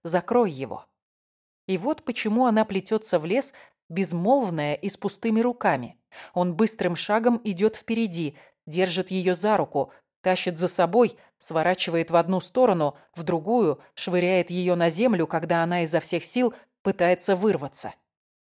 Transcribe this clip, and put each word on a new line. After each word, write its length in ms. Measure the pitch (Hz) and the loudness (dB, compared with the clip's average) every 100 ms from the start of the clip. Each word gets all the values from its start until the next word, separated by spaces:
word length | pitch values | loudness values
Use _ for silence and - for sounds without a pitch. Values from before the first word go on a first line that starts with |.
закрой 460 | 165 170 - 240 214 | -2 -2 2 2 2
его". 360 | 131 131 - - _ _ _ _ _ _ _ - | -2 -10 -10 -14 _ _ _ _ _ _ _ -6
И 100 | 185 | -4
вот 280 | 226 311 | -2 -4
почему 420 | - 233 214 220 254 | -6 -4 0 2 4
она 180 | 220 | 2
плетется 540 | 214 190 185 220 220 170 | 0 -2 -2 -4 0 -2
в 60 | |
лес, 280 | 156 233 269 - - _ _ | 0 -2 -2 -12 -20 _ _
безмолвная 880 | 165 175 170 185 277 214 165 147 | -4 -2 -2 2 2 2 -2 -2
и 140 | 147 196 | -4 -6
с 80 | - | -6
пустыми 440 | 202 - 226 220 | -8 -4 0 2
руками. 580 | 247 240 202 139 120 - _ - - | 0 0 0 0 -4 -16 _ -20 -8
Он 200 | 180 180 | -2 -2
быстрым 420 | 160 214 - 185 170 | 2 0 0 -4 -4
шагом 440 | - 214 233 233 | -2 0 2 0
идет 320 | 226 175 214 220 | -2 0 0 0
впереди, 600 | - 226 226 170 151 - - _ - | -6 -2 -2 -4 -6 -8 -20 _ -8
держит 440 | 160 190 170 185 | -2 0 -2 -4
ее 240 | 190 180 | -2 0
за 220 | 175 208 202 | 0 2 0
руку, 360 | 151 143 131 - _ _ | 0 -2 -4 -8 _ _
тащит 380 | 185 185 185 165 | -2 0 -2 -4
за 100 | 175 | -4
собой, 480 | - 170 214 233 - _ _ | 0 2 4 2 0 _ _
сворачивает 720 | - 160 160 185 - 165 165 | -6 0 0 0 0 -2 2
в 60 | 170 | 2
одну 240 | 165 185 | 2 -2
сторону, 560 | - 254 254 175 147 - _ | -2 2 2 4 0 -4 _
в 80 | - | -8
другую, 580 | 165 170 160 240 175 139 - | -4 -2 0 2 2 0 -8
швыряет 560 | - - 180 180 185 175 | -12 -2 0 2 2 0
ее 260 | 180 180 175 | -2 0 2
на 140 | 170 | 2
землю, 360 | 160 247 190 160 | 2 2 2 0
когда 360 | 165 165 170 | -2 0 0
она 200 | 165 175 | 2 0
изо 180 | 165 160 | 0 -2
всех 240 | - 170 | -2 -6
сил 300 | - 247 247 - _ _ | -2 0 0 -2 _ _
пытается 520 | 196 190 175 180 - | -4 0 2 2 0
вырваться. 600 | 185 214 170 139 - - - _ _ _ _ _ | 2 2 0 -4 -10 -12 -14 _ _ _ _ _